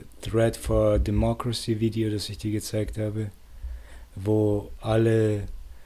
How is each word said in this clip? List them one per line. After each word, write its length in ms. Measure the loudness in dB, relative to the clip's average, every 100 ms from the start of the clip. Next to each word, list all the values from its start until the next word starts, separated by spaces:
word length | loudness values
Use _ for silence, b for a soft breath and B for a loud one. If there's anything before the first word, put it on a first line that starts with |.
| -12 -12
Thread 340 | -2 2 2 2
for 440 | 0 4 4 4
Democracy 800 | 4 2 2 0 -2 -4 -2 0
Video, 300 | 0 2 0
das 180 | -2 -4
ich 100 | -6
dir 140 | -4
gezeigt 440 | -2 -2 -4 -2 -2
habe, 340 | -4 -2 -6 -8 b b b b b b b -6
wo 540 | 2 4 4 2 -2 -8
alle, 640 | 0 4 4 4 4 2 -4 -10 -12 b